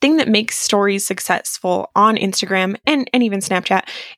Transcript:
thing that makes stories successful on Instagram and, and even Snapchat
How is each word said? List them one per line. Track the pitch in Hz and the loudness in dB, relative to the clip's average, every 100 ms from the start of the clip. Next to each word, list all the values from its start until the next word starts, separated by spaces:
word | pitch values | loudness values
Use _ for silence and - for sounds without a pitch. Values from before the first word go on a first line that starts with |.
thing | 269 311 | 2 2
that | 262 | 4
makes | 214 220 - | 2 0 -4
stories | - 202 202 196 | 0 2 2 0
successful | - 185 - 180 - - 185 180 - 196 | -4 -6 -2 -2 -2 -6 -2 -2 0 2
on | 214 220 | 2 2
Instagram | 196 185 190 190 185 202 - | -2 -4 -2 -2 -2 -2 0
and, | 294 254 | 0 0
and | 254 | 2
even | 233 196 | 2 0
Snapchat | - 185 - 190 - - - | -2 -2 0 -2 -2 -14 -16